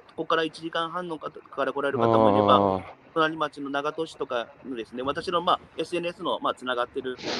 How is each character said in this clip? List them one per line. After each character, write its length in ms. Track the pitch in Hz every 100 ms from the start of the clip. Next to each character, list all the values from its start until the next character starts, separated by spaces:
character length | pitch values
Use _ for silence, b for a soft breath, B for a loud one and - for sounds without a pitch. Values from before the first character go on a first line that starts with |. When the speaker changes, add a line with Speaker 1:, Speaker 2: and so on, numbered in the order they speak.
| - -
Speaker 1:
こ 100 | 160
か 100 | 165
ら 80 |
一 160 | 160 160
時 100 | 165
間 200 | 170 165
半 180 | 175 175
の 100 | 156
方 220 | 156 -
か 240 | - -
ら 80 | 135
来 100 | 139
ら 60 | 139
れ 40 |
る 60 | 131
方 180 | 117 113
も 120 | 110
い 100 | 104
れ 20 |
ば、 120 | 101
Speaker 2:
あ 60 | 101 101 95
ー。 40 | 92 - -
Speaker 1:
隣 220 | 165 156 160
町 240 | 147 147
の 100 | 139
長 220 | 139 147 151
門 100 | 160
市 100 | -
と 100 | 143
か 220 | 123 107 - 123
の 80 | 123
で 80 |
す 100 | 110
ね、 80 | 120
私 300 | 131 143 185
の、 80 | 175
ま 140 | 180
あ、 60 | 147 - -
エ 80 |
ス 120 | 160 175
エ 40 |
ヌ 80 | 175
エ 40 |
ス 100 | 175
の、 160 | 160 110
ま 100 | 135
あ、 40 |
つ 100 | -
な 120 | 127 123
が 80 |
っ 40 | 123
て 120 | 139
る 160 | 127 123 - -